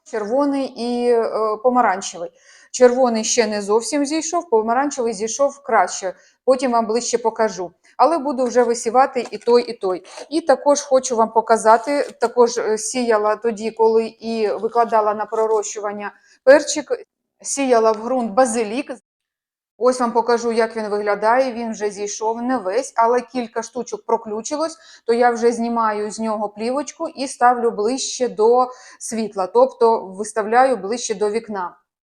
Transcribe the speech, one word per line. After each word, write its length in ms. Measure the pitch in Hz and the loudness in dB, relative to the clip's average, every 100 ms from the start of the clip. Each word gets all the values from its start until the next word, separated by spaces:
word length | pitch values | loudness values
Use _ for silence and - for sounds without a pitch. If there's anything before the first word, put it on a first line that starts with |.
червоний 640 | - 220 208 262 285 277 262 | -8 -6 -2 0 0 -2 -4
і, 460 | 262 240 240 240 | -6 -4 -2 2
е, 460 | 233 226 208 220 214 | 2 0 -2 -4 0
помаранчевий. 680 | 254 247 226 190 - 175 175 _ _ - _ | 0 2 2 0 -6 -12 -14 _ _ -20 _
Червоний 500 | - 247 247 254 220 | 4 4 6 2 2
ще 240 | 220 - 214 | -2 0 0
не 140 | 208 | 0
зовсім 440 | 202 214 233 294 277 | 0 0 0 -2 0
зійшов, 440 | 320 311 349 339 | -2 -2 -4 0
помаранчевий 640 | 226 220 240 285 277 233 | 0 2 0 0 -2 -4
зійшов 500 | 196 220 - 277 - | -4 -6 -2 -2 -2
краще. 500 | - 220 185 - 190 - _ _ - | 0 2 2 -2 -10 -10 _ _ 0
Потім 260 | 262 262 | 2 2
вам 140 | 233 220 | 0 0
ближче 320 | 226 233 233 | -2 -2 -2
покажу. 540 | 220 220 220 180 175 _ _ - | -2 0 -2 -2 -10 _ _ 2
Але 200 | 262 330 | 2 2
буду 280 | 269 262 254 | -2 -2 0
вже 180 | 226 | 2
висівати 640 | 240 233 233 240 277 254 226 | 2 0 0 2 2 0 -6
і 60 | 208 | -6
той, 260 | - 240 | 2 2
і 100 | 233 | 2
той. 300 | 233 190 180 - - - | -4 -4 -4 -8 -18 -6
І 120 | 311 | -4
також 400 | 330 262 285 285 | 2 2 4 2
хочу 340 | - 262 254 233 | 2 0 0 0
вам 160 | 220 | 2
показати, 680 | 226 220 220 214 226 254 285 - - | 2 2 2 6 4 4 -2 -2 -2
також, 360 | 226 240 233 233 | -2 2 2 2
е, 200 | - 214 | -2 -2
сіяла 580 | - 254 233 214 208 214 | -4 -2 0 2 2 -2
тоді, 360 | 233 208 220 | -4 -4 -6
коли 340 | 220 220 226 226 | 2 4 4 0
і 420 | - 220 226 208 | -8 -6 -2 -2
викладала 680 | 175 220 233 226 220 214 | -2 -2 0 2 2 0
на 120 | 214 208 | -2 -4
пророщування 840 | 220 220 220 202 220 202 208 208 - _ _ | -2 0 0 -2 -8 -8 -8 -10 -14 _ _
перчик, 480 | - 294 294 302 269 247 - _ _ _ | 6 6 6 -6 -6 -8 -10 _ _ _
сіяла 500 | 190 - 269 233 220 | -10 -4 2 4 2
в 120 | 214 | 0
ґрунт 280 | 233 262 226 | -2 -4 -2
базилік. 600 | 202 262 233 208 240 294 247 _ _ _ _ _ _ _ - | 2 2 0 -4 -6 -8 -12 _ _ _ _ _ _ _ -2
Ось 220 | 240 254 | 0 2
вам 120 | 240 | 0
покажу, 400 | 233 233 233 233 | 0 2 0 0
як 240 | 226 226 226 | 0 0 -2
він 120 | 214 | -4
виглядає. 640 | 208 208 202 214 247 269 | -2 -2 0 2 2 2
Він 180 | 233 233 | -2 -8
вже 180 | 202 208 | -4 -6
зійшов, 520 | 196 208 - 220 226 | -4 -8 -4 -4 -4
не 160 | 240 262 | -2 -2
весь, 360 | 185 208 277 - | -2 -4 -2 0
але 260 | 226 247 | 2 2
кілька 420 | - 254 226 226 | -2 -8 -6 -8
штучок 420 | 226 254 233 208 - | -8 -10 -10 -10 -4
проключилось, 720 | 226 220 214 226 294 320 320 - - - | -4 -4 -8 -6 -6 -6 -8 -20 -10 -2
то 80 | |
я 180 | 233 240 | 2 2
вже 200 | 233 233 | 2 0
знімаю 600 | 226 233 233 220 208 214 | 0 -2 0 -2 -2 -6
з 80 | 214 | -6
нього 300 | 220 214 208 | -6 -4 -6
плівочку 600 | 208 226 262 285 - 320 | -6 -6 -4 -6 -8 -10
і 180 | 320 269 | -8 -8
ставлю 440 | - 247 247 233 | 2 2 2 0
ближче 580 | 196 214 262 - - 240 | 0 -2 -2 -6 -4 -4
до 380 | 185 220 247 254 - - - | 2 4 4 2 -4 -20 -16
світла, 480 | - 226 214 202 185 | -8 -6 -6 -4 0
тобто 580 | 226 254 - 233 226 190 | 2 2 4 2 2 -2
виставляю 720 | 190 214 - 208 240 269 226 | -10 -6 -4 0 4 4 2
ближче 380 | 190 233 - 202 | -4 -6 -4 -2
до 140 | 208 | -2
вікна. 460 | 220 220 202 175 - _ _ | -2 -6 -8 -8 -12 _ _